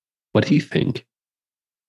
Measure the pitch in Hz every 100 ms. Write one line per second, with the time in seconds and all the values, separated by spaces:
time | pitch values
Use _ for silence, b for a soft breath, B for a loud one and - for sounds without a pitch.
0 | _ _ _ 110 107 156 - - - -
1 | _ _ _ _ _ _ _ _